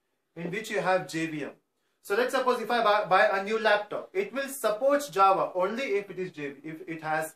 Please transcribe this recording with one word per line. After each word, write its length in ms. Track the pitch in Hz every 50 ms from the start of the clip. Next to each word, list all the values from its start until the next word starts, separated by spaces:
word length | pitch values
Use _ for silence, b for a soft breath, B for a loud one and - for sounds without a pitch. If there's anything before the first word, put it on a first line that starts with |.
| _ _ _ _ _ _ _
in 160 | 165 170 170
which 180 | 180 214 214 226
you 120 | 214 190
have 260 | 170 185 185 175 151
J 180 | - 156 160 165
V 160 | 160 156 147 135
M. 60 | - - _ _ _ _ _ _ _ _ _ _
So 120 | - 202
let's 200 | 226 254 254 277
suppose 260 | 254 254 254 233 208
if 80 | 220 -
I 140 | 240 233 202
buy, 220 | 208 208 208 185
buy 340 | 165 180 196 214 208 196 196
a 40 | 196
new 140 | 208 220
laptop, 540 | 220 214 214 208 208 - - 143 - - - -
it 180 | 190 202 -
will 160 | 233 277 269
support 640 | 269 - - - 214 214 214 269 277 285 285 - -
Java 380 | - 196 196 190 185 - - - -
only 260 | 180 185 202 226 247 277
if 280 | 226 196 202 196 196
it 80 | 170 180
is 100 | 185 165
J 200 | - 151 147 139
V, 80 | 143 - -
if 240 | 156 156 151 -
it 140 | 165 165 156
has 320 | 151 156 156 160 160 - -